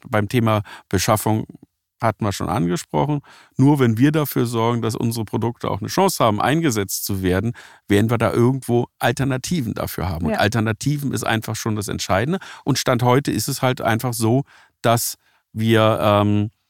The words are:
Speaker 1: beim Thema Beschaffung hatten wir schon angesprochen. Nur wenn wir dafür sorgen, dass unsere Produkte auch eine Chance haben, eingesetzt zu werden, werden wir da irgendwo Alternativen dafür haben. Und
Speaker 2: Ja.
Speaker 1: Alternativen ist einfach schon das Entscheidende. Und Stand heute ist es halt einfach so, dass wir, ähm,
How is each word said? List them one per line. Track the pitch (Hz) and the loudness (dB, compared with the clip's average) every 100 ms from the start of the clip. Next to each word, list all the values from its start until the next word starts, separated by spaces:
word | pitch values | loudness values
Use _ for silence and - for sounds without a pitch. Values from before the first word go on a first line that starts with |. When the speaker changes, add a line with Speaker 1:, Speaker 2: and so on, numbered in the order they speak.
| - | -2
Speaker 1:
beim | 107 104 | -2 0
Thema | 123 113 107 - - - | 2 2 2 -2 -12 -4
Beschaffung | 95 - 107 - 107 - - - _ _ - | -2 2 2 2 -2 -4 -14 -20 _ _ -4
hatten | 117 - | -4 -2
wir | 107 | -4
schon | - - | -4 -4
angesprochen. | 101 170 175 - 156 143 147 - - _ - | -2 -2 -4 -4 -2 -2 -2 -6 -20 _ 2
Nur | 135 147 | 4 6
wenn | 123 110 | 4 4
wir | 143 | 2
dafür | 156 147 139 120 | 2 -2 -2 -2
sorgen, | 120 113 120 | 0 0 0
dass | 113 113 | -2 -2
unsere | 120 117 107 | -4 -4 -4
Produkte | 117 117 117 113 | -2 -4 -4 -6
auch | 104 | -6
eine | 110 | -4
Chance | - 190 - | 0 0 2
haben, | 123 104 | 0 2
eingesetzt | 110 156 165 107 98 - - | 0 0 0 -2 -4 -6 -6
zu | 98 | -2
werden, | 95 92 113 - - - - | 0 0 -2 -6 -14 -14 0
werden | 101 113 | 2 2
wir | 117 | 2
da | 113 | 0
irgendwo | 71 120 135 123 120 123 - | 2 2 2 0 -2 -2 -2
Alternativen | 120 123 139 131 - 175 113 | -2 0 -2 -4 -4 -4 -4
dafür | - - - 87 | -4 -6 -6 -4
haben. | 80 87 | -4 -4
Und | |
Speaker 2:
Ja. | 214 | 0
Speaker 1:
Alternativen | 107 117 110 110 139 147 135 | 0 0 -2 -2 -2 -2 -4
ist | - | -4
einfach | - 113 107 113 | -2 -2 -4 -6
schon | 117 107 | -4 -4
das | 101 | -4
Entscheidende. | - - 95 127 185 - - | -6 0 0 0 -4 -8 -12
Und | - 131 | -4 -2
Stand | - 123 | 0 2
heute | 123 127 - | 4 2 2
ist | 101 - | -4 -4
es | 135 | -2
halt | 131 127 | -2 -2
einfach | - 110 127 | -2 -2 -2
so, | 113 110 127 - _ _ _ | -2 2 2 -2 _ _ _
dass | 120 117 - - _ _ _ | 0 2 0 -8 _ _ _
wir, | 107 113 110 110 110 | -4 2 4 4 2
ähm, | 107 104 104 104 104 _ _ | 2 4 4 2 -2 _ _